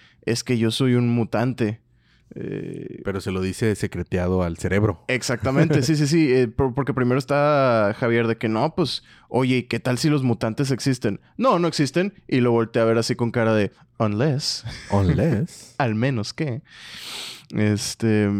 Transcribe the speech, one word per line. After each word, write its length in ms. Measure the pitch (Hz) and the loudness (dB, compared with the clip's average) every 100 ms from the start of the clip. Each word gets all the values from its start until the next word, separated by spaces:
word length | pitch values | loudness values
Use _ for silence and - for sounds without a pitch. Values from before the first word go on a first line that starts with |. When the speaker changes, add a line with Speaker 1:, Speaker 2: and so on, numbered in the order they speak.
| - _ - | -20 _ -4
Speaker 1:
es 160 | 117 | -4
que 160 | - 123 | -2 0
yo 140 | 113 | 0
soy 220 | 110 131 123 | 2 2 2
un 120 | 120 | 2
mutante. 680 | 120 110 107 123 123 110 110 _ _ _ _ _ | 0 0 0 -2 -2 -4 -4 _ _ _ _ _
Eh, 680 | - - 50 85 82 - - | -14 -10 -8 -10 -12 -14 -10
Speaker 2:
Pero 160 | - 95 | -8 -6
se 100 | 95 | -4
lo 120 | 92 | -4
dice 320 | 95 92 113 101 | -4 -2 -2 -2
secreteado 640 | 101 90 85 92 90 92 | -4 -6 -4 -2 0 0
al 140 | 87 85 | 0 -2
cerebro. 480 | 90 95 107 90 - | -2 2 2 0 -4
Speaker 1:
Exactamente, 760 | 123 - 120 135 135 160 139 | -4 -2 -2 0 2 4 2
sí, 140 | 127 151 | 2 2
sí, 100 | 147 | 2
sí. 220 | 165 156 | 2 4
Speaker 2:
<laughs> 40 | |
Speaker 1:
Eh, 160 | 127 123 | 4 2
por-, 240 | - 135 | 0 -2
porque 220 | 123 135 | -2 -2
primero 240 | 131 123 127 | 0 0 0
está 760 | - 143 147 147 131 117 101 107 | 0 2 2 4 4 4 2 0
Javier 280 | 120 117 113 | 0 2 2
de 120 | 113 | 0
que 100 | 117 | -2
no, 260 | 110 147 | 0 0
pues, 300 | 175 156 - - - - | 0 -2 -4 -12 -20 -4
oye, 300 | 120 131 127 | 0 2 0
¿y 40 | |
qué 140 | 120 117 | -2 -4
tal 180 | - 123 | -2 0
si 100 | 160 | 2
los 140 | 147 | 2
mutantes 480 | 131 113 113 110 135 | 2 0 -2 -2 -2
existen? 500 | 127 - 127 120 101 _ - | -2 -2 -2 -2 -4 _ -2
No, 220 | 160 185 | 2 2
no 100 | 170 | 2
existen. 460 | - 139 170 196 - - | 0 0 0 -2 -4 -2
Y 140 | 131 | 2
lo 100 | 120 | 4
voltea 320 | 117 113 123 | 2 2 2
a 40 | 113 | 2
ver 100 | 113 | 2
así 180 | 117 110 | 0 -2
con 140 | 117 | -2
cara 200 | 123 113 | 0 2
de, 160 | 110 98 - _ - | 2 0 -4 _ -2
"Unless". 640 | 110 104 147 135 - - - - - | -2 0 0 -2 -4 -8 -10 -14 -2
Speaker 2:
Unless. 840 | 202 180 147 170 110 165 - - | 0 2 2 2 0 -4 -8 -12
Speaker 1:
<laughs> 40 | - | -4
Al 160 | 131 | -2
menos 380 | 107 127 123 101 | 0 0 -2 -6
que. 300 | - 156 120 - - - - - - - - - | -6 -6 -6 -12 -20 -20 -16 -14 -14 -14 -16 -8
Este, 760 | 107 107 104 - - 113 107 104 101 | 0 2 0 -2 -2 2 2 2 0